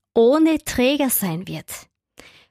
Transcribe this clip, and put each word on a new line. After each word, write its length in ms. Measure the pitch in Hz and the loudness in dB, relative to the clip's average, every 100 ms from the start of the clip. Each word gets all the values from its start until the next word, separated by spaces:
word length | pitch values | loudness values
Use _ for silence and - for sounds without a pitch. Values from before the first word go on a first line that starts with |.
| _ | _
ohne 440 | - 233 302 320 311 | 2 4 4 2 0
Träger 520 | - - 247 294 269 | -4 -2 0 0 -2
sein 380 | - 196 160 185 | -2 -4 -6 -8
wird. 400 | 156 - - - _ _ _ - _ _ | -12 -14 -18 -20 _ _ _ -20 _ _